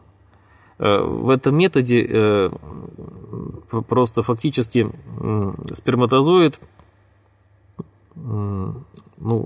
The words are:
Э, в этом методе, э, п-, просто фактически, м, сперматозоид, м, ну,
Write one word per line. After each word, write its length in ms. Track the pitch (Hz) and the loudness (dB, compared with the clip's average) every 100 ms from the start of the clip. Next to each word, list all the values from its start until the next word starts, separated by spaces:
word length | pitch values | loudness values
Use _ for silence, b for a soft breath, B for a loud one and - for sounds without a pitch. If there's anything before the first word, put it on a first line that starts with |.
| _ _ _ b b b b b | _ _ _ b b b b b
Э, 180 | 101 101 | 0 2
в 300 | - 113 117 | 0 -2 0
этом 260 | 131 143 147 | 0 2 2
методе, 460 | 185 151 123 120 | 2 2 2 2
э, 480 | 113 113 107 104 92 - - - - - - - - 107 - - - | 2 2 4 4 0 -2 -14 -16 -16 -16 -18 -18 -14 -12 -12 -14 -8
п-, 120 | 113 | -6
просто 420 | 110 120 123 - | 0 2 2 0
фактически, 680 | - 117 156 135 120 120 110 - - 113 | -2 -2 -2 -2 0 0 0 -2 -14 -8
м, 360 | - 107 98 - - | -4 -2 -2 -6 -10
сперматозоид, 880 | - - 123 120 131 147 180 160 - - _ _ _ _ _ _ _ _ _ _ - - _ _ 165 | -8 0 2 4 4 6 6 4 2 -16 _ _ _ _ _ _ _ _ _ _ -18 -18 _ _ -16
м, 680 | 131 107 101 98 95 120 - - - - | -10 -6 -4 -6 -6 -10 -14 -20 -20 -10
ну, 280 | 104 117 | -4 -2